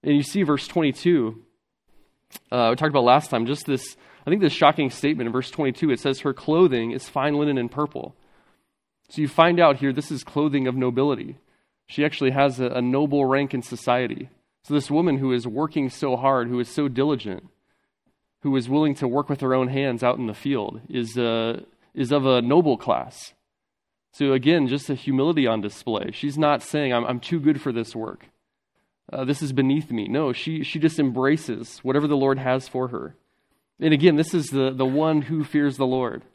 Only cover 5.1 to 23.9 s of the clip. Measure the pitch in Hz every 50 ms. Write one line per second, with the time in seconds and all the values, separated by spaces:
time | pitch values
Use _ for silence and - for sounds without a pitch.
5.1 | 156 151 127 117 113 127 127 - - - 151 135 117 - - 151 131 117 - 139
6.1 | 135 - - 143 131 - - - 151 165 185 170 131 120 113 117 123 139 - -
7.1 | - 147 135 151 147 147 147 147 143 131 120 120 - 135 151 151 - - - -
8.1 | - _ _ _ _ _ _ _ _ _ _ _ _ _ _ _ _ _ _ _
9.1 | - - 151 139 - - 165 170 175 175 170 156 143 127 139 139 131 139 147 -
10.1 | 151 131 - - - 147 147 151 139 143 131 127 123 131 127 127 120 123 135 147
11.1 | 139 - 120 113 117 - _ _ _ _ _ _ _ _ _ _ - - 147 -
12.1 | - - 139 131 131 139 139 143 123 123 127 120 - 123 123 123 127 139 151 147
13.1 | 139 143 139 131 131 139 143 135 - 127 117 - 123 117 - - 123 123 127 117
14.1 | - - - - _ _ _ _ _ _ _ - 147 147 135 - 143 151 170 180
15.1 | - 143 135 131 127 123 117 123 107 127 156 156 - 160 139 131 - - - 139
16.1 | 127 123 131 135 135 127 120 117 123 123 120 120 - - 147 143 127 120 135 147
17.1 | 151 123 - 107 92 104 - - _ _ _ _ _ _ _ _ _ _ _ _
18.1 | _ _ _ _ _ _ _ 143 135 135 120 120 131 147 156 151 139 135 139 123
19.1 | 117 135 143 - 143 135 139 131 131 131 131 123 135 135 139 139 120 117 127 120
20.1 | 127 - 127 110 104 - - 139 139 120 101 101 - - - - - 120 120 113
21.1 | 107 123 120 117 113 113 113 113 117 - - _ _ _ _ _ _ 131 135 117
22.1 | 139 147 131 135 131 123 117 120 139 170 180 151 127 110 - - 95 64 64 -
23.1 | - - - - _ _ _ _ _ _ _ _ _ _ _ _